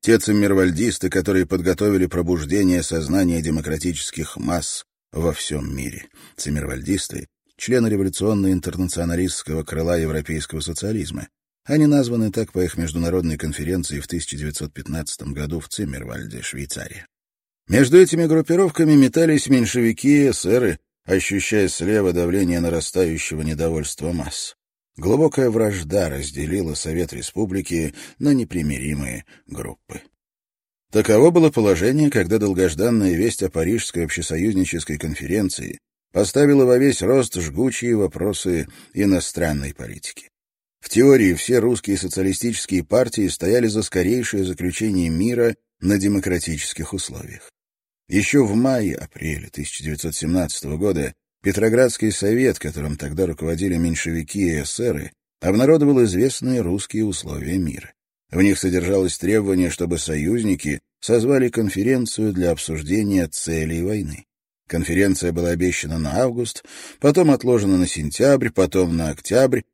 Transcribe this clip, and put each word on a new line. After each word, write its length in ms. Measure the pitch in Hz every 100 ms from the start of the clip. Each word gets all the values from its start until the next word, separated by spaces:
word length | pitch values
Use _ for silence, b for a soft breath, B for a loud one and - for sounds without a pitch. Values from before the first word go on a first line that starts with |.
те 180 | - 113
циммервальдисты, 920 | - 104 101 95 92 80 117 - 92
которые 380 | 95 87 92 87
подготовили 600 | 95 87 87 104 95 90
пробуждение 760 | 90 85 87 73 98 95 87
сознания 580 | 80 82 71 92 90 85
демократических 960 | 80 78 76 78 90 78 - - 78 -
масс 480 | 69 85 - - - _ _
во 200 | 78 82
всем 420 | 76 - 76 67
мире». 320 | 67 62 - - B B -
Циммервальдисты — 920 | - 73 69 65 73 95 - - - _ _ _
члены 300 | - 123 113
революционно-интернационалистского 1800 | 104 95 - 101 104 95 92 90 85 90 - 85 85 92 - - 78
крыла 340 | 78 80 82 87
европейского 640 | 80 78 76 80 - 78
социализма. 680 | 87 78 101 110 78 76 - _ _ _
Они 220 | - 151 151
названы 460 | 143 120 120 110
так 180 | 104 110
по 140 | 90
их 120 | 90 -
международной 600 | 78 80 85 92 82 76
конференции 600 | 80 73 78 92 78 73
в 80 | -
тысяча 280 | 85 - 71
девятьсот 360 | 76 73 73
пятнадцатом 600 | - 67 80 76 - 73
году 280 | 71 73 82
в 80 | -
Циммервальде, 760 | - 92 65 - - 53 57
Швейцария. 640 | 60 64 71 - - - - _ _ _ _ _ -
Между 280 | 107 127 170
этими 300 | 180 170 165
группировками 680 | 160 156 170 190 - 156
метались 520 | 151 131 160 165 147 131
меньшевики 800 | 131 113 127 113 113 139 147
и 60 | 139
эсеры, 500 | 110 85 120 113 76 _ _ -
ощущая 600 | 92 - 98 - 107 92
слева 440 | - 87 107 92
давление 480 | 87 87 95 90 87
нарастающего 840 | 85 82 80 92 87 80 - 78
недовольства 720 | 78 76 82 80 73 - 78
масс. 440 | 87 80 - - - _ _ _ -
Глубокая 520 | 85 123 156 139 127
вражда 600 | 113 107 95 76 98 85
разделила 640 | 69 69 69 76 98 82
Совет 380 | 76 82 82 80
Республики 840 | 62 - - 104 95 87 85 78 B B -
на 160 | 143
непримиримые 920 | 135 104 90 76 64 69 73 65 58 - b _
группы. 560 | 71 - - - - - _ _ _ _ _ _ _ _
Таково 400 | 107 107 110 156
было 200 | 175 160
положение, 600 | 131 104 85 104 143 147
когда 280 | 120 85 110
долгожданная 760 | 104 92 92 78 113 113 95
весть 280 | 85 110 -
о 80 | 95
Парижской 540 | - 82 113 - 87
общесоюзнической 920 | 82 - 80 80 101 95 90 85 - 76
конференции 800 | 78 - 69 101 95 - 58 - _ _ _
поставила 520 | 90 104 139 147 143
во 140 | 127 123
весь 240 | 139 120
рост 320 | 90 131 117
жгучие 640 | 92 80 73 131 - 120 110
вопросы 720 | 95 - 95 98 95 85 73 B B
иностранной 840 | - 101 90 - - 82 73 69
политики. 540 | - 57 50 - - - _ _ _ _ _
В 80 | -
теории 460 | 110 135 131 98
все 240 | 82 - 123
русские 380 | 113 117 - 98
социалистические 880 | 92 95 95 92 120 110 - 92
партии 440 | 76 110 120 - 95
стояли 380 | - 85 120 117
за 160 | 107
скорейшее 600 | 98 92 90 123 110 101
заключение 640 | 92 90 90 - 110 92 85
мира 480 | 80 110 120 117 101 _ _
на 180 | 90 104
демократических 920 | 101 101 95 87 85 76 - - 78
условиях. 580 | 95 - 62 - - - _ _ _ _ _ -
Еще 380 | 98 95 143
в 100 | 113
мае-апреле 920 | 107 131 127 101 - - - 78 73 -
тысяча 340 | - 73 -
девятьсот 320 | 76 76 82
семнадцатого 640 | 73 80 90 80 - 69 78
года 380 | 101 85 67 - _ _
Петроградский 720 | 98 98 113 117 127 - 110
совет, 460 | 101 98 117 131 -
которым 400 | 76 78 73 76
тогда 260 | 71 76
руководили 520 | 92 80 80 82 98 85
меньшевики 640 | 85 80 82 82 76 101
и 220 | 90 78
эсеры, 480 | 71 - 120 73 - - _ _
обнародовал 640 | 82 104 135 160 143 135
известные 560 | 113 90 131 - 127 127
русские 460 | 90 98 - 107 107
условия 500 | 85 - 73 71 95
мира. 360 | 82 - - _ _ _ _
В 120 | 85
них 160 | 101 95
содержалось 580 | 95 90 87 98 92 -
требование, 540 | 87 110 98 95 87
чтобы 280 | 78 87 85
союзники 800 | 82 76 78 117 107 87 73 69 - _
созвали 480 | - 117 120 139 123
конференцию 840 | 117 107 92 110 131 117 - 107
для 160 | 92 87
обсуждения 760 | 80 - 80 76 101 104 95 82
целей 560 | - - 82 78 82
войны. 440 | 90 107 76 73 - _ _ _ -
Конференция 640 | 82 82 87 98 92 87
была 180 | 82 87
обещана 480 | 85 90 82 73 80
на 240 | 76 82
август, 400 | 127 117 117 - B B B B
потом 300 | 143 147 165
отложена 480 | 131 123 120 101 92
на 80 | 87
сентябрь, 640 | - 73 - 135 139 120
потом 460 | - 90 95 90 82
на 140 | 80
октябрь, 500 | 71 - 110 135 127 -